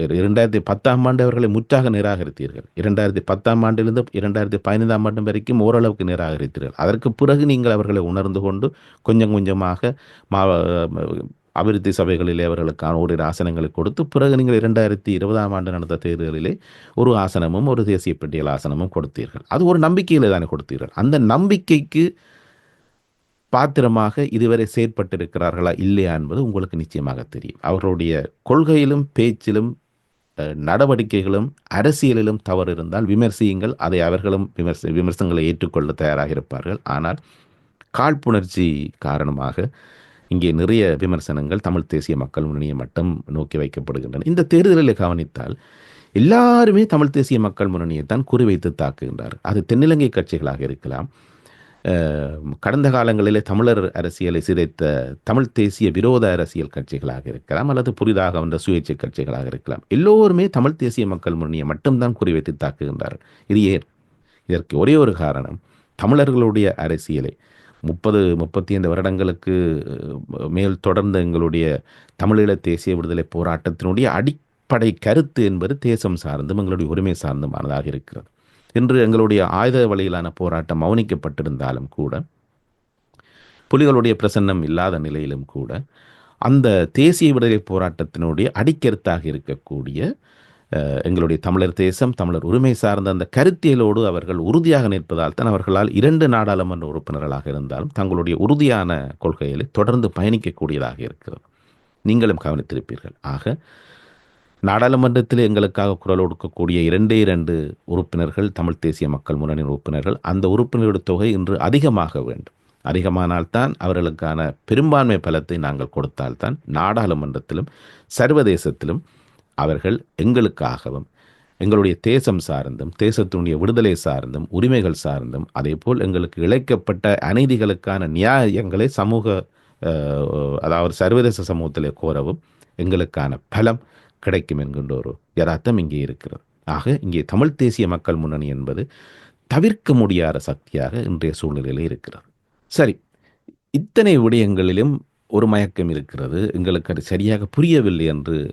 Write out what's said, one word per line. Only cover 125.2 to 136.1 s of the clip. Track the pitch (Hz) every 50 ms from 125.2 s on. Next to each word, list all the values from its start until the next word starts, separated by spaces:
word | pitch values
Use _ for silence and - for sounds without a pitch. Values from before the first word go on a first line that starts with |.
| 62 60 62 69 82 - _
அதேபோல் | - - 73 78 - - 123 127 127
எங்களுக்கு | 101 95 92 90 90 - - - 82
இழைக்கப்பட்ட | 87 113 131 127 - 127 98 - - 104 92 - 107 101 - -
அநீதிகளுக்கான | - 101 117 139 135 127 113 110 104 98 90 - - 95 95 90 80
நியாயங்களை | 78 82 95 113 131 139 123 107 95 95 - 95 92 98 110 131
சமூக, | 135 - 98 107 113 113 101 110 101 92 - - _ _ _ _ _ _ -
அஹ், | 82 80 78 73 71 71 71 71 71 71 73 71 69 69
அதாவது | - - 78 80 85 87 87 -
சர்வதேச | - 95 92 113 123 120 120 104 - 95
சமூகத்திலே | - 92 82 82 78 71 82 78 73 71
கோரவும் | - - 80 76 71 69 76 - - _ _ _ _ _ _ _ -
எங்களுக்கான | 87 92 95 90 87 - - - 71 69 65 - _ _
பலம் | - 110 110 113 117 123 - _ _ _ _ _ _ _ -
கிடைக்கும் | - 92 90 - - 76 73
என்கின்ற | 71 69 69 71 71 69 69
ஒரு | 64 - - - - _ _ _
யதார்த்தம் | - 82 82 82 80 - 117 117 104
இங்கே | 85 78 73 73
இருக்கிறது. | 69 67